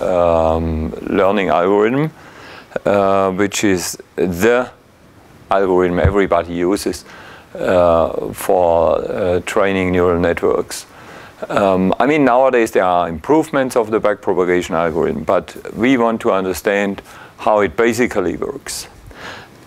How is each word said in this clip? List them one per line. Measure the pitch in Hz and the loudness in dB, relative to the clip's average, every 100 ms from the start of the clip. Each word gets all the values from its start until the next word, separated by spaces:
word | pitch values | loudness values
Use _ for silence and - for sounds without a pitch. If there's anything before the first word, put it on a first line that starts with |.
um, | 95 90 87 82 80 80 82 80 80 - | -2 2 2 2 2 0 -2 -4 -4 -6
learning | - 92 95 101 87 | -2 0 2 2 0
algorithm, | 80 90 104 110 131 156 - - - - - - - - | 0 2 2 2 0 -4 -6 -20 -20 -20 -20 -12 -6 0
uh, | 101 98 98 95 | 2 2 2 0
which | 92 101 - 104 | 0 -2 0 0
is | 92 82 - - - | 0 -2 -10 -10 -4
the | 90 87 107 120 117 - _ _ - - - - - | -2 0 2 2 -2 -10 _ _ -20 -20 -20 -14 -2
algorithm | 98 95 90 90 87 | 0 2 2 2 2
everybody | 82 101 92 87 85 | 2 2 2 0 -2
uses, | 85 87 101 - 87 - - - - - | -2 0 0 -2 -8 -12 -20 -20 -20 -18
uh, | - - 92 87 82 78 - - | -6 0 4 4 4 2 -2 -6
for, | 107 - 95 85 82 80 - | -6 0 2 4 4 2 0
uh, | - - 92 90 | -2 -4 -2 -2
training | - 113 98 95 92 | -2 -2 0 0 0
neural | 90 90 85 | 2 2 2
networks. | 85 85 - 60 - - - - - - - - - | 0 0 0 -2 -4 -10 -16 -20 -20 -20 -20 -14 -6
Um, | 143 98 92 95 - | 0 2 2 2 0
I | 127 | 2
mean, | 151 131 | 2 4
nowadays | 123 135 123 113 | 4 4 2 2
there | 113 | 2
are | 92 87 85 | 2 2 0
improvements | 80 - 156 156 143 131 123 | -4 0 0 2 -2 0 0
of | 107 | 0
the | 110 | 0
backpropagation | 104 104 - 90 90 90 87 | 0 0 -2 0 2 0 0
algorithm, | 82 85 80 78 - | -2 0 0 -2 -2
but | - 92 82 - - 85 | -2 -2 -2 -12 -12 -2
we | 117 131 | 0 2
want | 117 113 | 0 -2
to | 117 | -2
understand | 95 92 90 107 101 101 98 - - - - | -2 -2 -4 -2 0 -2 -6 -12 -20 -20 -6
how | 113 107 | 0 2
it | 98 78 | 2 2
basically | 117 113 120 104 90 - | 0 2 -2 0 -4 -4
works. | - - - - - - - - - - - - | -8 -10 -12 -14 -14 -20 -20 -18 -18 -18 -20 -14